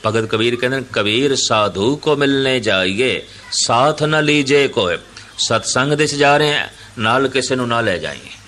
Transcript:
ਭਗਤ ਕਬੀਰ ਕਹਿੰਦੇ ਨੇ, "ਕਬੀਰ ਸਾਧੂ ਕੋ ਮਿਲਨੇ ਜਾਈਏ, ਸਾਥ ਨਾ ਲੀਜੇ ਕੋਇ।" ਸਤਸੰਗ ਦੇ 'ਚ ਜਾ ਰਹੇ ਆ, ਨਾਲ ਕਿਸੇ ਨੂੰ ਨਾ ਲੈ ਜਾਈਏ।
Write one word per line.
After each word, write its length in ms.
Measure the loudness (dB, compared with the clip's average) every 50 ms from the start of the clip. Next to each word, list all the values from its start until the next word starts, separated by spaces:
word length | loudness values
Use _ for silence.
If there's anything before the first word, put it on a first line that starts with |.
| -2
ਭਗਤ 240 | 0 0 0 0 0
ਕਬੀਰ 260 | 0 0 2 0 0
ਕਹਿੰਦੇ 240 | 0 -2 -2 -2 -4
ਨੇ, 60 | -6 -4
"ਕਬੀਰ 440 | -2 -2 0 0 0 2 2 2 0
ਸਾਧੂ 600 | 0 0 0 2 2 2 0 0 0 0 0 -2
ਕੋ 200 | -2 0 0 0
ਮਿਲਨੇ 440 | 2 2 0 2 0 0 0 0 0
ਜਾਈਏ, 640 | 0 0 0 2 0 0 0 0 0 0 0 -4 -6 -12 -20 -20 -14 -8
ਸਾਥ 500 | -4 -4 -2 0 2 2 2 2 2 0
ਨਾ 180 | -2 0 0 0
ਲੀਜੇ 480 | 2 2 2 2 2 4 4 4 2 2
ਕੋਇ।" 300 | 0 0 0 0 -2 -4 -8 -16 -20 -20 -20 -18 -8 -8
ਸਤਸੰਗ 540 | -2 0 0 -2 0 -2 -2 0 0 0
ਦੇ 140 | 2 0 0
'ਚ 80 | 0 2
ਜਾ 220 | 2 4 4 4
ਰਹੇ 220 | 4 2 0 0 -2
ਆ, 100 | -4 -6 -10 -20 -20 -18 -8 -2
ਨਾਲ 300 | 0 0 2 2 0 0
ਕਿਸੇ 280 | 0 -2 -2 -2 -2
ਨੂੰ 120 | -2 -2 -2
ਨਾ 120 | 0 0
ਲੈ 180 | 0 0 -2 -4
ਜਾਈਏ। 320 | -6 -8 -10 -12 -16 -20 -20 -20 -20